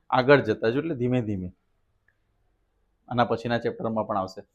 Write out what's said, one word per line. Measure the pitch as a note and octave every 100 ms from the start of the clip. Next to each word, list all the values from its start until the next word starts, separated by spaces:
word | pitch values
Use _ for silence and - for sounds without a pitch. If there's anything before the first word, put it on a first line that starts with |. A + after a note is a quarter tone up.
| -
આગળ | B2+ B2+ C#3+
જતા | A#2+ G#2 A2+
જ, | B2
એટલે | D#3+
ધીમે | C#3+ B2 B2+
ધીમે. | G#2+ G2+ F2+ - _ _ _ _ _ _ _ _ _ _ _ _ _ _ -
આના | A#2+
પછીના | A#2+ A2+ A#2+ A#2
ચેપ્ટરમાં | A#2 - A2+ A2 G#2+
પણ | G#2
આવશે. | F#2+ - -